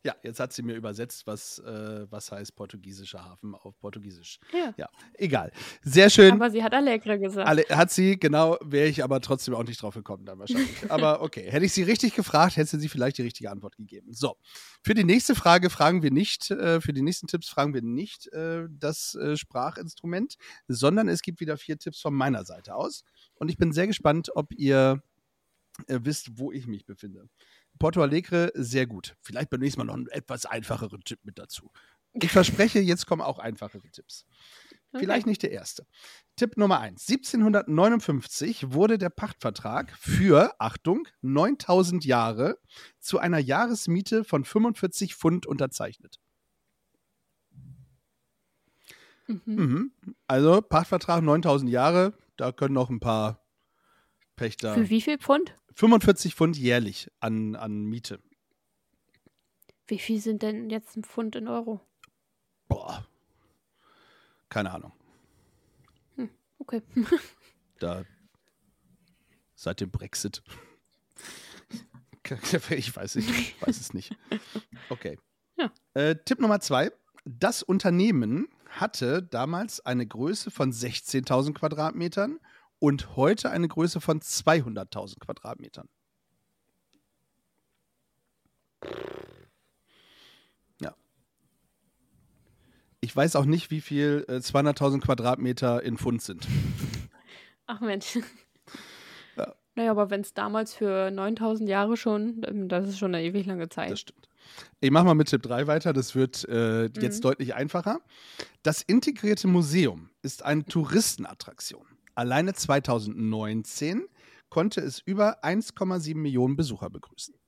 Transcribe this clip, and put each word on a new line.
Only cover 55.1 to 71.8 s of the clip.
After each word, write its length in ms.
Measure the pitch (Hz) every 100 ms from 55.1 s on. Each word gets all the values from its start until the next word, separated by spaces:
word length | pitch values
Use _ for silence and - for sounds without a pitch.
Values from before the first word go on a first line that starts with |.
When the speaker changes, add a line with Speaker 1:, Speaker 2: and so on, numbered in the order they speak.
| 294
Speaker 2:
Pfund? 380 | - 285 359 - _ -
Speaker 1:
fünfundvierzig 600 | 226 226 185 190 175 -
Pfund 220 | 160 151
jährlich 520 | 123 120 107 - - _
an, 340 | 113 110 110 107
an 300 | 113 104 104
Miete. 340 | 117 - 95 _ _ _ _ _ _ _ _ _ _ _ _ _ _ _ _ -
Speaker 2:
Wie 120 | 208
viel 200 | - 220
sind 220 | 220 214
denn 280 | 214 214 226
jetzt 280 | 220 - 226
ein 80 | 208
Pfund 320 | - 220 214
in 100 | 220
Euro? 320 | 233 233 214 _ _ - _ _ _ _ _ _
Speaker 1:
Boah. 400 | - - - - _ _ _ _ _ _ _ _ _ _ _ _ _ _
Keine 220 | 110 95
Ahnung. 200 | 90 - _ _ _ _ _ _ _ _ _ _ _ _ -
Speaker 2:
Hm, 140 | 233 _ _ _
okay. 240 | 285 226 - -
<laughs> 100 | 220 349 - _ _ _ _ _
Speaker 1:
Da 240 | 85 90 95 _ _ _ _ _ _ _ _ _ _ _ _ _ _ _
seit 240 | - 92
dem 100 | 95
Brexit. 520 | - 98 - 101 - _ - - _ _ _ _ - - - - - _ -